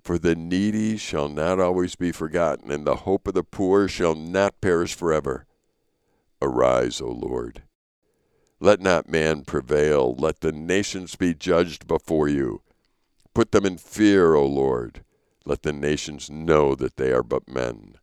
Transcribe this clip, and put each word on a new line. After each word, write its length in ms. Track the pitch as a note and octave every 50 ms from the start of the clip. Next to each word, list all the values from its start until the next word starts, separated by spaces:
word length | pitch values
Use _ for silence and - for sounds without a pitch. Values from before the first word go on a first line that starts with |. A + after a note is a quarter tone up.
For 180 | _ - F2+ E2+
the 180 | D#2+ F2 E2+
needy 600 | E2+ E2 E2+ F2+ F#2 G2 G#2+ G#2+ G#2+ A2 G#2+ A2
shall 320 | G#2 - - - D#2+ C#2+ D2
not 300 | D2 D2 D2+ E2 F#2 F#2
always 380 | F#2 F2+ F2+ F#2 F2+ F2 -
be 160 | - F2 F2 E2+
forgotten, 580 | - E2 D#2+ D#2 F2 E2+ D#2+ C#2 A#1 - G1+
and 160 | C#2+ D2 D2+
the 100 | D2 C2+
hope 300 | B1 - - F#2+ G2 _
of 80 | G2+ F#2+
the 80 | F#2+ E2+
poor 460 | _ - - G2+ F2+ F#2+ G2+ G2+ F2+
shall 260 | - - F2+ E2+ D#2+
not 460 | D#2 D#2 E2+ F2+ F#2+ G2 G2+ - _
perish 340 | - G2+ F2 E2+ F2 E2 -
forever. 520 | - - E2+ D#2 D#2 C#2+ C#2+ C2 A#1+ - _ _ _ _ _ _ _ _ _ _ _ _ _ _ _ _ _ _ _
Arise, 600 | - C#2 B1+ B1 B1+ B1+ B1+ B1 B1 B1 A#1+ -
O 80 | C2 B1
Lord. 540 | B1 A#1+ A#1+ A#1+ B1+ B1 A#1+ A#1+ A1+ - - _ _ _ _ _ _ _ _ _ _ _ _ _ _ _ _ _ _ _
Let 200 | C#2+ F#2 G#2 F#2+
not 280 | F#2 F#2+ F2+ E2 - -
man 340 | D#2+ E2 D#2 D#2 D#2 D2 C2+
prevail. 720 | - - D2 C2 A#1+ C#2+ D2 D2 D2+ D2+ C#2+ C2 B1 B1
Let 260 | B1 C#2+ D#2 D#2 _
the 120 | - E2 D#2
nations 640 | D2+ D#2 E2+ F2+ G2 G2+ - - F#2+ F#2 E2 -
be 180 | - F#2+ F2+ E2+
judged 520 | D2+ - F2+ F2+ E2 F2+ F2 D2+ - -
before 420 | - E2 D#2+ _ - E2 D#2 D2+ D2
you. 340 | D2 C#2 C2+ B1 G1+ - _ _ _ _ _ _ _ _ _ _ _ _ _ _ _
Put 180 | A#2+ A#2 - -
them 140 | G#2+ G2
in 120 | G2 F#2 E2+
fear, 560 | - - - - G#2+ G#2 G2+ G2 F2+ E2 D#2+
O 120 | D2 C#2+
Lord. 560 | C#2 C#2 C#2 C2+ C2+ B1+ B1 A#1+ A#1 - - - _ _ _ _ _ _ _ _
Let 180 | D2 C#2+ C#2 _
the 100 | D#2+ D2
nations 580 | C#2+ C#2+ D2 D2+ C#2+ - - D2 D2 - -
know 440 | D2 D#2 D#2+ E2 D#2+ D2+ D2 C#2+ C#2
that 220 | C2 C2 B1+ -
they 160 | - C2+ C2 B1+
are 100 | B1 B1
but 260 | A#1+ C2 C2 - -
men. 460 | B1+ B1+ B1 A#1+ A#1 G#1+ G1+ G1+ G#1 _